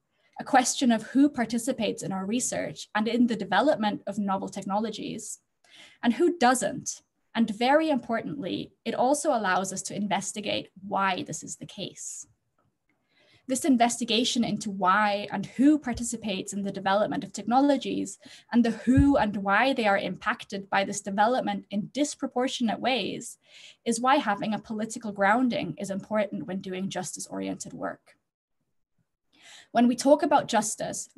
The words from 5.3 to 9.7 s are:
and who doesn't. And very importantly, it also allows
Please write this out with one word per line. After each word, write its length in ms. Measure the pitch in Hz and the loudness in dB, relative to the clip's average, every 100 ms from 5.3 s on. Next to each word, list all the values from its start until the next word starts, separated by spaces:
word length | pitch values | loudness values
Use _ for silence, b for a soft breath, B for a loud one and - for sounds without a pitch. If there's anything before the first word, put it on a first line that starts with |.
| - _ _ B B B B | -16 _ _ B B B B
and 120 | 247 | -2
who 240 | 226 349 349 | 2 2 4
doesn't. 640 | 240 254 - 151 - - _ _ _ 226 | 4 4 0 -4 -10 -12 _ _ _ -2
And 140 | 226 | -2
very 400 | 208 247 302 320 | 2 4 4 4
importantly, 800 | 262 - 226 - 151 180 151 147 _ 233 | 0 -2 -4 -4 -8 -6 -6 -8 _ -6
it 100 | - | 0
also 360 | 247 294 320 | 2 2 2
allows 420 | 240 196 185 190 | 0 2 0 -2